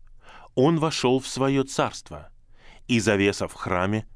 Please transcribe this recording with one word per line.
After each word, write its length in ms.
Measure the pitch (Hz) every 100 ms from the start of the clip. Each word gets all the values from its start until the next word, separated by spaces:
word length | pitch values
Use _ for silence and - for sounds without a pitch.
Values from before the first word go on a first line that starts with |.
| - - - - -
он 240 | - 139 170
вошёл 420 | 156 - 127 131
в 60 | 127
своё 380 | - 135 139
царство, 640 | 135 - 131 - - - 143 - - - - - -
и 140 | 123
завеса 480 | 107 101 101 98 90
в 60 |
храме 520 | - - 90 95 107 -